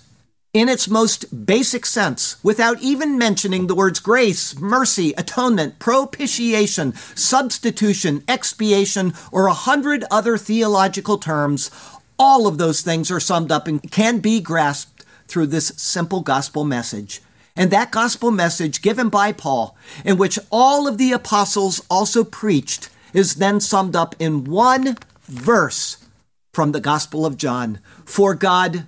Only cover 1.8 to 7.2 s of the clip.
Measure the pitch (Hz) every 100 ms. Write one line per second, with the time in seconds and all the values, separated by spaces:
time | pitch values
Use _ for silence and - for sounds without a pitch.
1.8 | - 226 180 120 - - 190 220 233 240
2.8 | 262 277 302 269 233 196 196 185 180 185
3.8 | 190 - 190 247 226 - - 135 196 247
4.8 | - - 165 165 170 - 254 208 147 -
5.8 | - 262 277 - 277 - 233 214 208 -
6.8 | 139 - - -